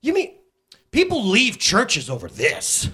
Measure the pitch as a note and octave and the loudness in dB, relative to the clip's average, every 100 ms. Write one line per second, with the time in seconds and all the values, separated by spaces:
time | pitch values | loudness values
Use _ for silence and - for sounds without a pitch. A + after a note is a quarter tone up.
0 | C4 F#4+ F4 - _ _ _ - _ D4 | 0 0 -2 -8 _ _ _ -20 _ 0
1 | F#4 F4 G3 G3+ B3+ - - F#3+ A#3+ D3+ | 2 0 2 2 2 0 0 2 2 -2
2 | C3 B2+ F2 F#2+ C#3+ - - - - | -4 -8 -10 -2 -2 0 -2 -2 -4